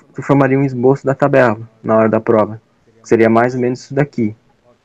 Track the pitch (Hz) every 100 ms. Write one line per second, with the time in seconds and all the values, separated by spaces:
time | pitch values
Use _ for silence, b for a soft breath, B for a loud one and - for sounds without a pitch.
0 | _ - - 139 135 135 139 123 123 139
1 | 135 131 147 139 123 107 117 _ 113 110
2 | 110 110 110 110 104 113 _ _ _ _
3 | - 113 113 113 123 127 123 127 - 139
4 | 143 - 107 110 _ _ _ _